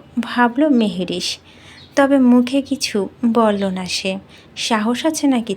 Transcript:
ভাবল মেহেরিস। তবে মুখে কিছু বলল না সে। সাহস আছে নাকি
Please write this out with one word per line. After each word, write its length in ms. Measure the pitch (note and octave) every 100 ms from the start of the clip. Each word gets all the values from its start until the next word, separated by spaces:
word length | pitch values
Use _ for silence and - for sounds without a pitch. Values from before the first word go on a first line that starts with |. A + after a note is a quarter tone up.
| - -
ভাবল 480 | A3 A#3+ A#3+ A#3+ D#4
মেহেরিস। 720 | A#3+ G#3+ F3+ F3 F3+ - - - - - - - -
তবে 220 | C#4 C#4
মুখে 440 | B3 B3 B3 C#4
কিছু 460 | C4+ - - G#3+ F#3+ - A#3
বলল 380 | A#3 A3 G3+
না 220 | G3 F#3 F3+
সে। 320 | - F#3+ F#3+ - - - -
সাহস 500 | - A3 G#3+ B3 D#4+
আছে 200 | D#4 C#4+
নাকি 280 | B3+ A3+